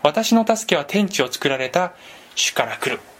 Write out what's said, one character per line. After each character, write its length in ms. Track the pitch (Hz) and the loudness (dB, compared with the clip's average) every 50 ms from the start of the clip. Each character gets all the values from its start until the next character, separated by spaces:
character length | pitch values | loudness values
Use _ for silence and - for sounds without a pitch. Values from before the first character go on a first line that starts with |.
| - | 0
私 300 | 147 - 226 226 - 226 | 2 2 2 2 4 4
の 120 | 226 226 | 4 4
助 300 | 220 226 220 - - 185 | 2 0 -2 0 0 0
け 0 | |
は 100 | 160 143 | 0 0
天 220 | - - 202 208 185 | 0 0 0 0 0
地 140 | - - | 2 0
を 100 | 135 123 | 0 0
作 180 | - - - 143 | -2 -2 -2 -2
ら 80 | 135 131 | 0 0
れ 120 | 131 127 | -2 0
た 240 | - 180 180 175 - - - - - - - - - | 0 0 0 0 -4 -10 -20 -20 -20 -20 -20 -14 -6
主 160 | - - - | -4 -4 -2
か 140 | - - 127 | 0 -2 -2
ら 120 | 113 110 - | -2 -4 -4
来 120 | - 135 | -4 -4
る」 120 | 120 - - - - - | -4 -4 -8 -16 -20 -12